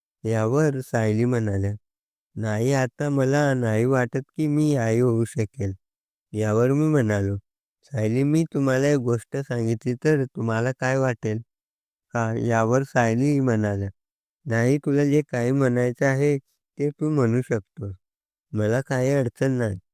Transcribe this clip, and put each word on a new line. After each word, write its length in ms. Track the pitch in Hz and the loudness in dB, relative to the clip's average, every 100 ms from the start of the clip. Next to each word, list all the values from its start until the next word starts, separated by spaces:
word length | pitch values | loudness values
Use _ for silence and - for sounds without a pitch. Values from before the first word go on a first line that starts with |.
| _ _ | _ _
यावर 560 | 110 113 110 135 156 135 | -4 0 0 2 0 -2
सायली 420 | 127 120 110 107 120 | -4 -2 0 2 2
म्हणाल्या, 460 | 123 110 98 98 104 - _ _ _ _ - | 0 0 -2 -2 -6 -12 _ _ _ _ -8
'नाही, 360 | 110 107 123 | -4 -2 0
आता 340 | 139 127 - 147 | 0 -2 -4 -2
मला 420 | 139 131 143 143 131 | 0 2 2 2 0
नाही 280 | 117 110 120 | 0 0 2
वाटत 360 | 135 123 135 135 | 2 0 -4 -8
की 180 | - 156 | -4 -2
मी 260 | 147 151 143 | 0 2 0
आई 220 | 113 113 | 2 2
होऊ 240 | 123 113 117 | 2 2 -2
शकेल.' 460 | - 107 - 101 95 _ _ _ _ _ | -4 -6 -4 -8 -8 _ _ _ _ _
यावर 400 | 107 107 107 123 | -4 0 2 2
मी 140 | 139 156 | 2 2
म्हणालो, 480 | 151 110 104 98 101 - _ _ _ _ | 2 2 0 -2 -4 -10 _ _ _ _
'सायली, 300 | 139 110 120 | -4 -2 0
मी 200 | 143 156 165 | 2 0 0
तुम्हाला 340 | 147 135 131 139 | -2 0 2 2
एक 100 | 147 | 2
गोष्ट 340 | 120 117 - 139 | 0 -2 -4 -8
सांगितली 560 | 139 120 113 113 - 123 | -6 -4 -2 -2 -4 -2
तर 200 | 156 151 131 | 0 0 -2
तुम्हाला 460 | - 113 113 120 131 | -4 -4 -2 -2 -2
काय 160 | 127 135 | -2 0
वाटेल 420 | 131 120 113 110 - _ _ _ _ _ _ | 0 -2 -4 -6 -8 _ _ _ _ _ _
का?' 180 | 120 113 113 | -4 -4 -2
यावर 420 | 117 113 113 127 | 0 0 2 0
सायली 540 | 139 131 113 117 139 143 | 0 0 2 2 2 2
म्हणाल्या, 500 | 131 110 104 101 98 - _ _ _ _ - | 2 0 0 -2 -6 -10 _ _ _ _ -4
'नाही, 320 | 113 120 143 | 0 2 0
तुला 260 | 143 139 143 | 0 0 2
जे 160 | 147 147 | 2 0
काही 240 | 123 120 | -2 0
म्हणायचं 540 | 135 135 123 123 120 139 | 2 2 2 0 0 0
आहे 300 | 135 147 143 | 2 0 0
ते 520 | - _ _ - 143 | -6 _ _ -6 -6
तू 200 | 147 151 | -2 -2
म्हणू 300 | 151 120 120 | 2 2 2
शकतोस. 500 | 123 113 - - 101 92 _ _ _ _ _ | -2 -4 -6 -14 -12 -12 _ _ _ _ _
मला 280 | 107 107 120 | -2 0 0
काही 280 | 131 131 127 | -2 -2 0
अडचण 400 | 143 117 - 135 127 | 0 -2 -2 -2 0
नाही.' 200 | 113 98 - | -2 -4 -12